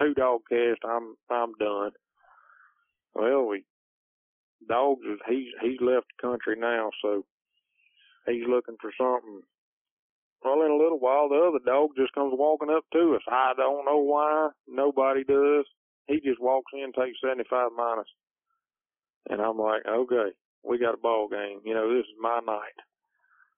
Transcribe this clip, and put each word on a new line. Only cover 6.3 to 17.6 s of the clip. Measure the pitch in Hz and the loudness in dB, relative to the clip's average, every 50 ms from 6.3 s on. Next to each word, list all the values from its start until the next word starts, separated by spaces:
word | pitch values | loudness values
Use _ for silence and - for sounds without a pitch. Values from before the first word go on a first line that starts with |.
| 123 113 - 110 107 | -6 -4 -4 -6 -4
now, | 113 117 120 117 113 110 104 - - | -4 -2 -2 -2 -2 -2 -4 -6 -4
so | - 104 104 98 - _ _ _ _ _ _ _ _ _ _ _ _ _ _ _ _ _ _ _ _ | -4 -2 -2 -4 -6 _ _ _ _ _ _ _ _ _ _ _ _ _ _ _ _ _ _ _ _
he's | 120 120 117 117 123 | -6 -4 -4 -2 0
looking | 123 123 - - 113 - | 0 0 -2 -4 -10 -14
for | - 104 - | -14 -10 -4
something. | - 127 127 127 120 117 110 101 95 - _ _ _ _ _ _ _ _ _ _ _ _ _ _ _ _ _ _ _ - | -2 0 0 0 -2 -4 -8 -18 -20 -20 _ _ _ _ _ _ _ _ _ _ _ _ _ _ _ _ _ _ _ -2
Well, | 131 139 156 160 | 0 2 4 4
in | 151 | 4
a | 147 147 | 4 4
little | 156 165 165 135 | 4 4 4 2
while, | 127 123 135 143 151 143 | 2 2 4 4 4 4
the | 143 151 175 175 | 4 4 4 4
other | 156 127 123 | 2 2 0
dog | 123 127 143 156 151 139 | 2 2 4 2 2 2
just | 135 131 120 - | 0 -2 0 0
comes | 139 143 135 131 | -2 -2 0 0
walking | 127 143 151 156 147 151 151 | 2 2 2 2 2 0 0
up | 156 160 - _ | 0 0 0 _
to | - 160 170 160 127 | 2 4 4 4 4
us. | 104 - - | 2 0 0
I | 120 127 131 131 127 | 0 2 2 2 2
don't | 131 131 135 143 143 139 | 2 0 0 0 0 0
know | 143 147 151 | 2 2 2
why. | 143 143 147 147 151 151 151 156 156 147 - _ _ 135 | 2 2 2 2 2 2 2 0 0 -2 -4 _ _ -8
Nobody | 127 131 139 143 135 135 135 135 135 135 135 | -4 0 0 2 2 2 2 2 2 0 0
does. | 139 139 139 143 143 147 147 139 - _ _ _ _ _ _ _ | 2 2 4 4 4 4 2 0 -2 _ _ _ _ _ _ _
He | 139 147 156 | -4 -4 -2
just | 139 139 120 117 | 0 -2 -2 0
walks | 120 127 135 135 131 - | 0 0 0 0 -2 -6
in, | 139 139 139 127 | -10 -12 -12 -6
takes | 117 127 127 127 110 - | -4 -4 -4 -4 -4 -4
seventy-five | 131 131 131 123 113 - 127 123 | -4 -2 -2 -4 -4 -2 -2 0